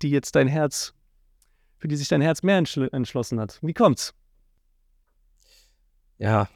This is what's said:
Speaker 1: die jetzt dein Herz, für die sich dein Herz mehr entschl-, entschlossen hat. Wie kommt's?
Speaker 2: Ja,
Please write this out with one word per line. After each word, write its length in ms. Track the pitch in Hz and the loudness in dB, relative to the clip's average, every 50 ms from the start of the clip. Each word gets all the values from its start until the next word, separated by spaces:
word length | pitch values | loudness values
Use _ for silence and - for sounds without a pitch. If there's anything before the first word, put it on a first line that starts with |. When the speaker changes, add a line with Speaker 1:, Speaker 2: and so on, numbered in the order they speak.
| - | -2
Speaker 1:
die 80 | 143 | 0
jetzt 240 | 143 139 - - - | 0 0 0 2 2
dein 120 | 147 135 131 | 2 4 4
Herz, 460 | 143 156 151 139 - - - - - _ _ _ _ _ _ _ _ _ _ _ _ _ _ _ _ _ | 2 0 0 -2 -2 -4 -8 -10 -12 _ _ _ _ _ _ _ _ _ _ _ _ _ _ _ _ _
für 100 | - 156 | -6 -4
die 80 | 147 | -4
sich 120 | 147 143 - | -4 -2 0
dein 120 | 165 147 | 0 2
Herz 220 | 143 165 160 - - | 2 2 0 0 2
mehr 160 | 190 196 185 | 2 2 2
entschl-, 340 | 156 - - 143 131 131 - | 2 0 -2 -2 -4 -2 -2
entschlossen 480 | 135 123 - - 131 117 - 123 113 | -4 -4 -4 -4 -6 -6 -4 -4 -6
hat. 180 | 110 101 - - - | -6 -6 -8 -8 -8
Wie 100 | 160 175 | -6 0
kommt's? 420 | - 233 180 123 - - - - _ _ _ _ _ _ _ _ _ _ _ _ _ _ _ _ _ _ _ _ _ _ _ _ _ _ _ _ _ _ _ _ _ _ _ _ _ _ _ _ - | 4 4 4 4 2 -2 -8 -14 _ _ _ _ _ _ _ _ _ _ _ _ _ _ _ _ _ _ _ _ _ _ _ _ _ _ _ _ _ _ _ _ _ _ _ _ _ _ _ _ -6
Speaker 2:
Ja, 300 | 104 101 113 104 101 - _ | -2 0 2 2 0 0 _